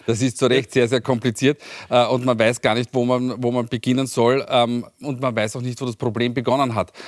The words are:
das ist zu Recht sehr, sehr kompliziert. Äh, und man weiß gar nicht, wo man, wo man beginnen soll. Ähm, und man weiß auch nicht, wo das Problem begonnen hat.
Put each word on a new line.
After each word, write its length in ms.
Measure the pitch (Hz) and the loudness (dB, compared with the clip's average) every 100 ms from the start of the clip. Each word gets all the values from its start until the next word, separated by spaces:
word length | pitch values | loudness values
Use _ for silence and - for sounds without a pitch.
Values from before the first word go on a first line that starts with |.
| - | -4
das 140 | 110 | 0
ist 160 | 127 - | -2 2
zu 100 | - | 2
Recht 240 | 135 - | 2 2
sehr, 160 | 131 117 | 0 2
sehr 140 | 127 | 0
kompliziert. 600 | 123 120 120 110 131 147 - - - | 0 -2 -2 0 0 0 -6 -18 0
Äh, 180 | 123 113 | 2 2
und 200 | 127 127 | 2 0
man 120 | 113 | 2
weiß 220 | 113 120 | 2 2
gar 140 | 120 | 0
nicht, 160 | 117 120 | 0 0
wo 120 | 127 123 | -2 0
man, 360 | 123 127 113 | 0 -2 -2
wo 80 | 123 | -2
man 160 | 123 120 | -2 -2
beginnen 400 | 120 131 127 131 | -4 0 0 0
soll. 400 | - 117 135 - | 2 2 2 2
Ähm, 380 | 127 120 120 - _ | 2 2 -2 -8 _
und 200 | 143 123 | -10 -4
man 120 | 131 | -4
weiß 220 | 110 107 127 | -2 -2 -4
auch 60 | |
nicht, 180 | 123 117 | -8 -6
wo 60 | 127 | -6
das 100 | 113 | -4
Problem 380 | 123 110 120 | -4 -2 -2
begonnen 400 | 120 120 135 131 | -2 0 0 0
hat. 180 | 110 90 - | -2 -4 -8